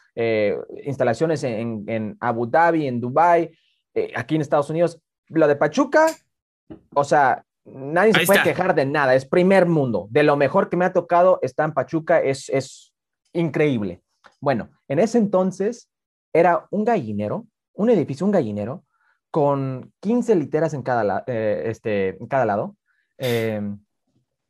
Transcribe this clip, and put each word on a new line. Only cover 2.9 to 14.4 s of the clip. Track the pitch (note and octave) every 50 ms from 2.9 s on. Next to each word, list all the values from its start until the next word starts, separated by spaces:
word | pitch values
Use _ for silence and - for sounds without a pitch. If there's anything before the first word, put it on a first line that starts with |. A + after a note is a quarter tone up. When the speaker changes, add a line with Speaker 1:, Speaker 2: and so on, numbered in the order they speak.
| B2 A#2+
Speaker 1:
Dubái, | A#2+ B2 C3 D3+ E3 F3+ E3+ E3+ E3 D#3+ - _ _ _ _ _ _ _ _
eh, | A2 F#2 - -
aquí | - A#2+ - D#3
en | D#3+
Estados | C#3+ - E3 D3 C#3+ -
Unidos. | D#3 E3 F3 D#3+ E3 - _ _ _ _ _ -
Lo | C#3 D#3+ D#3
de | D3 C#3+
Pachuca, | C#3+ - - - C4 C#4+ C#4 - D#4 D#4+ D#4+ D#4+ - _ _ _ _ _ _ _ _ _ - - - _ _ -
o | - -
sea, | - E3 D3 C#3 B2+ F#2+ - - _ _ _ _
nadie | - - C3+ C3+ C#3 D#3+ F3 G3+ A3 G#3+
se | F3+
Speaker 2:
Ahí | F3
Speaker 1:
puede | E3+ G3 F#3
Speaker 2:
está. | D3 E3
Speaker 1:
quejar | - E3 F3+ F#3+ E3
de | D#3 C3+
nada, | C3+ D3 D#3 C#3+ C3 C3
es | C3+ C3+
primer | - - F3+ F3+ F#3 F#3+ F#3+ F3
mundo. | F3 E3 D#3 C3+ B2 G#2+ F#2 F#2 G#2+
De | A#2 D3 D3+
lo | D3+ C#3+
mejor | C#3+ C#3+ C3+ D3+ G3 F#3+ G3
que | F#3
me | F3 F3+
ha | F#3 F#3
tocado | F3+ F3 - F3 E3+ F3+ F#3 F3+ - -
está | B2+ - - D3+
en | D#3 -
Pachuca, | C3+ B2+ - - D#3+ D#3+ - E3+ D3+
es, | - C3+ C3+ C#3 - -
es | B2+ C3 C3+ - - - - _ _ _ _ _ _ _ _ _ -
increíble. | E3+ E3+ D#3 - D#3 D3+ D3 C3 A2 G2+ F#2 F2 - _ _ _ _ _ _ _ _